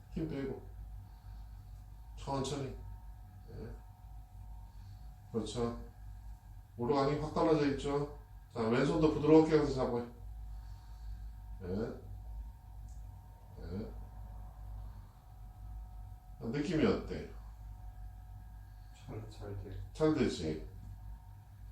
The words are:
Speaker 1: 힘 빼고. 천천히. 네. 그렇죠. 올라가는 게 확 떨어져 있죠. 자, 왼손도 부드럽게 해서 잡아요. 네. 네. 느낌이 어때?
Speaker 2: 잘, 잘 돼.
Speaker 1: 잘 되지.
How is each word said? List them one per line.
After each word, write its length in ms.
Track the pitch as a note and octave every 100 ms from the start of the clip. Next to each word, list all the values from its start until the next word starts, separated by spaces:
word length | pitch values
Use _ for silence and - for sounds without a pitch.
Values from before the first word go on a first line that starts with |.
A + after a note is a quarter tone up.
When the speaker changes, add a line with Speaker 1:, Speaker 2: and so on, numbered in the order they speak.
| -
Speaker 1:
힘 160 | E3+ D#3
빼고. 320 | C#3 C3+ - - - - - - - - - - - - - - - - -
천천히. 580 | - C#3 B2+ C#3 C3 - - - - - - - -
네. 180 | - A3+ - - - - - - - - - - - - - - - -
그렇죠. 460 | A2+ G#2 A#2+ A#2 - - - - - - - - - - -
올라가는 380 | A#2+ C#3 C#3 D3
게 60 |
확 120 | - E3
떨어져 320 | D#3+ D#3 C#3+
있죠. 480 | B2+ C#3+ C#3+ C#3+ - - - -
자, 80 | A#2
왼손도 520 | A2+ B2 D3 D#3+ D#3
부드럽게 460 | C#3+ D3 D#3 D#3 D#3
해서 120 | C3+
잡아요. 320 | B2+ A#2 A#2+ A#2+ - - - - - - - - - - - - - - -
네. 60 | F2+ G2 - - - - - - - - - - - - - - - - - - E2+
네. 140 | F#2 - - - - - - - - - - - - - - - - - - - - - - - - - -
느낌이 440 | A2+ C#3+ F3+ D#3+ G#2
어때? 440 | F#2+ - D2+ - - - - - - - - - - - - - - - - - - -
Speaker 2:
잘, 160 | A2 -
잘 180 | - - G2+
돼. 80 | - - -
Speaker 1:
잘 200 | - D#3 C#3
되지. 520 | A2+ - - - - - - - - - - - - - -